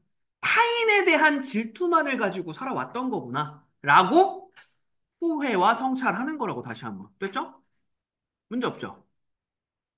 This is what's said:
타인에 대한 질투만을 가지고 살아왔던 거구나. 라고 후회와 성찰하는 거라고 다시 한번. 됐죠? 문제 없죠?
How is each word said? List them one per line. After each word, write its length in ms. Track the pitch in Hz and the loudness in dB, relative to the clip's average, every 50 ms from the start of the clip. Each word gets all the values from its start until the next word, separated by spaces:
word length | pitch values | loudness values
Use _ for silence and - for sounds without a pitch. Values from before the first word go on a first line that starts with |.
| _ _ _ _ _ _ _ _ | _ _ _ _ _ _ _ _
타인에 640 | - - - 440 466 466 466 466 466 440 415 403 359 | -2 0 2 2 2 2 2 0 2 2 2 4 4
대한 360 | 370 320 294 311 311 294 277 | 4 4 4 4 4 2 0
질투만을 760 | 262 - - 214 226 226 - - 359 339 349 320 302 285 262 214 | -4 -4 -4 -4 -4 -6 -6 -4 -2 0 2 2 2 0 -2 -2
가지고 360 | 220 190 175 185 170 160 151 | -2 -2 -2 -4 -8 -10 -10
살아왔던 560 | - 262 269 226 143 131 - - 240 262 254 | -10 -8 -6 -6 -6 -6 -6 -6 -6 -6 -4
거구나. 560 | 220 170 123 120 123 143 151 147 - - _ _ _ _ | -4 -6 -6 -6 -4 -4 -4 -6 -8 -14 _ _ _ _
라고 720 | - 143 143 175 185 180 262 339 381 381 - - - - _ - - _ _ _ _ _ _ _ _ _ _ _ | 2 6 6 8 8 8 6 6 6 4 2 -6 -14 -18 _ -20 -20 _ _ _ _ _ _ _ _ _ _ _
후회와 540 | 339 339 320 294 285 262 220 185 180 208 233 | -4 -2 -2 -2 -2 0 0 2 2 2 2
성찰하는 600 | - 262 262 262 254 254 220 175 202 254 302 320 285 | 2 0 -2 -2 -2 -2 -2 -2 -2 -4 -6 -6 -6
거라고 240 | 247 190 135 120 | -6 -6 -6 -6
다시 240 | 120 123 110 - 123 | -8 -10 -12 -10 -10
한번. 220 | 113 101 92 98 - _ _ | -10 -10 -12 -14 -18 _ _
됐죠? 420 | 190 196 - 262 330 - - _ _ _ _ _ _ _ _ _ _ _ _ _ _ _ _ _ _ _ | -10 -8 -6 -8 -8 -8 -12 _ _ _ _ _ _ _ _ _ _ _ _ _ _ _ _ _ _ _
문제 180 | 214 254 240 170 | -6 -4 -4 -4
없죠? 380 | - - 123 95 - - _ _ _ _ _ _ _ _ _ _ _ _ _ _ _ _ _ _ _ | -4 -6 -10 -12 -14 -16 _ _ _ _ _ _ _ _ _ _ _ _ _ _ _ _ _ _ _